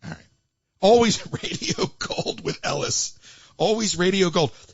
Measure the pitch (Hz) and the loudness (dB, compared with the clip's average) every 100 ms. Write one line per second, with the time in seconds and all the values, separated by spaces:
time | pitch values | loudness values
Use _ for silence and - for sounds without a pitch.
0 | - - _ _ _ _ _ _ 190 240 | -14 -16 _ _ _ _ _ _ 6 6
1 | 233 - - - - - - - - - | 6 0 -4 -10 -10 -10 -6 -4 -4 -6
2 | - - - - - - 180 143 - - | -10 -6 -6 -6 -6 -6 -4 -4 -4 -4
3 | - - - - - _ 165 220 220 165 | -6 -10 -20 -20 -20 _ 0 0 -2 0
4 | 180 196 180 165 147 - - | 2 4 2 2 0 -2 -20